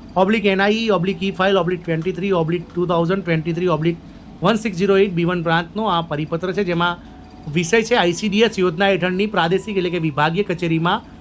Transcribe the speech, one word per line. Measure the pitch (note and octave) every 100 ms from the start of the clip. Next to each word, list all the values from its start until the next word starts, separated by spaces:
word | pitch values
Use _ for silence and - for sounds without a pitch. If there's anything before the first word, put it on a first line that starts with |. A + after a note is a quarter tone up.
| - F3+
ઓબ્લિક | F#3+ A3
એન | G3 F#3+
આઈ | G3+ A3 A3+
ઓબ્લિક | F#3 F#3 F#3
વી | G3
ફાઇલ | F#3+ F#3+ G3
ઓબ્લિક | E3+ F3
ટ્વેન્ટી | E3+ E3 E3+
થ્રી | F3 G3
ઓબ્લિક | F3+ D#3+ F3 F3
ટુ | F3 F3
થાઉઝન્ડ | E3+ E3+ G3
ટ્વેન્ટી | F3 D#3+ D#3+
થ્રી | E3 F3+
ઓબ્લિક | D#3 E3 E3+ - - - -
વન | F3+
સિક્સ | A3 A3+ F3
ઝીરો | G3+ G3
એઇટ | G3+
બી | E3+
વન | E3+ F3+
બ્રાન્ચનો | E3 E3 E3+ D#3 A3
આ | E3+
પરિપત્ર | E3 D3 D#3 E3 F3+
છે, | F#3
જેમાં | F#3 E3+ F3 F3 - - - - -
વિષય | D3+ E3+ A3+
છે | A3
આઈ | A#3+ F3
સી | E3+ G#3+
ડી | G3+
એસ | A3+ G#3+
યોજના | F#3 E3 G3
હેઠળની | F#3 F3+ F#3 G#3
પ્રાદેશિક | F#3+ E3+ F#3+ G3+ G3
એટલે | F3
કે | E3+
વિભાગીય | D#3+ C#3 D3+ E3+
કચેરીમાં | G#3 E3+ F3 E3 E3+ A3 - -